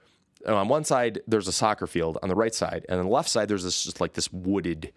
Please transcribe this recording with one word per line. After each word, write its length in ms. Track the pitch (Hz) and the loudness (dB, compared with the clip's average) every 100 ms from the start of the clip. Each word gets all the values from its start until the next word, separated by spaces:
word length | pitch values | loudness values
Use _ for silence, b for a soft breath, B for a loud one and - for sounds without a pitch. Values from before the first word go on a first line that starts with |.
| b b b _ | b b b _
And 100 | - | 0
on 140 | 107 101 | 2 2
one 160 | 151 | 2
side, 380 | 151 135 120 104 - | 2 2 2 -2 0
there's 220 | 110 95 | 0 2
a 40 | |
soccer 340 | - 110 104 - | 2 2 2 -2
field 320 | 87 82 80 | 0 0 -2
on 60 | 92 | 0
the 60 | |
right 200 | 92 113 | 2 2
side, 300 | - 80 85 - | 0 -2 -4 -2
and 100 | 90 | -2
on 60 | 92 | 2
the 40 | |
left 200 | 127 170 | 0 2
side, 180 | 117 107 | 0 0
there's 160 | 101 | 0
this, 200 | 90 - | -2 -2
just, 180 | - - | -4 -4
like, 100 | 85 | -4
this 180 | - - | -2 -6
wooded 600 | 92 92 98 87 80 80 | -4 -2 0 0 -4 -8